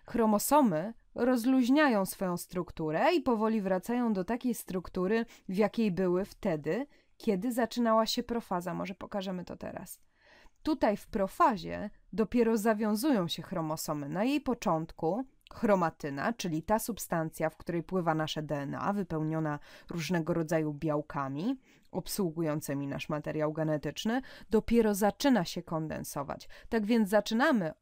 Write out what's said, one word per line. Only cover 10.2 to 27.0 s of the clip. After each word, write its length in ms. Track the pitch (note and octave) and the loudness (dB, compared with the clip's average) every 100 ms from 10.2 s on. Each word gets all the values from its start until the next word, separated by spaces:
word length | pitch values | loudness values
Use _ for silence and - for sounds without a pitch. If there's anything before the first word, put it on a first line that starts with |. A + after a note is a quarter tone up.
| _ - - _ | _ -20 -20 _
Tutaj 340 | - D#4 B3 G#3 | -4 0 0 0
w 100 | - | -2
profazie 800 | A3 F#3+ - E4 G3+ E3 E3+ G#3 - _ | -2 -2 4 4 4 -4 -6 -8 -12 _
dopiero 440 | F#3 A3 A#3+ A3+ A3+ | -2 2 4 4 4
zawiązują 720 | A3 G#3+ G#3+ G#3 D4 A3+ E3+ | 2 2 2 2 2 2 0
się 160 | - | -4
chromosomy. 640 | - - D#3 D#3+ - D3 C#3+ | -6 -4 -2 -4 -4 -4 -4
Na 140 | E3 | -2
jej 180 | A#3+ D4 | 0 0
początku 800 | C4+ A#3 G#3 D#3+ D#3+ - D#3+ F#3+ E3+ _ - | -2 -2 0 0 -2 -4 -2 -2 -6 _ -20
chromatyna, 800 | - G#3+ F#3+ E3 - D3 C#3 E3+ | -2 4 4 2 -2 -8 -4 -4
czyli 300 | A#3 F3+ D#3 | -4 -4 -4
ta 160 | E3 G#3+ | 0 0
substancja, 720 | - G3+ - E3+ D#3+ - D#3+ | 0 -8 -4 -2 -2 -2 -4
w 80 | - | -4
której 260 | - E3+ | -6 -6
pływa 320 | E3 F#3 E3+ D#3 | -2 -2 0 0
nasze 280 | D#3 - | -2 -4
D 120 | D3+ C#3+ | -4 -4
N 200 | C#3+ C#3 | -4 -4
A, 180 | F3 | -2
wypełniona 640 | G#3 F#3 D#3+ D#3 D#3+ D#3 D3 - - - | -2 -2 -2 -2 -2 -2 -4 -10 -18 -10
różnego 440 | F3 D3+ F3+ D#3+ | -8 -2 -2 0
rodzaju 400 | E3 D#3+ E3 D3+ | -2 0 0 0
białkami 840 | D3 D#3+ D3 - D3+ C3+ C#3 G#3 C4+ _ _ _ | -2 -2 -2 -4 -6 -4 -4 -4 -6 _ _ _
obsługującymi 960 | F#3 - - F3+ D#3+ D#3+ D3+ - C#3 C#3 | -8 -4 -2 -2 -2 -2 -2 -4 -4 -4
nasz 220 | C#3+ - | -6 -4
materiał 440 | D3+ D#3 D3+ D3+ | -4 -4 -2 -2
genetyczny, 680 | D#3 D#3 D3+ D3+ - G#3+ B3 - - - | 0 0 0 -2 -4 -2 -2 -4 -14 0
dopiero 460 | A3 - A#3 G#3+ G3+ | 0 4 4 4 4
zaczyna 500 | G#3 - C#4+ A#3 E3+ | 2 4 4 4 2
się 160 | F3+ | -6
kondensować. 880 | - D#3+ D#3 D3+ C#3+ D3+ D3 - - - - | -6 -4 -4 -6 -6 -6 -6 -8 -12 -20 -4
Tak 160 | A3+ G3+ | 0 2
więc 240 | A#3+ | 4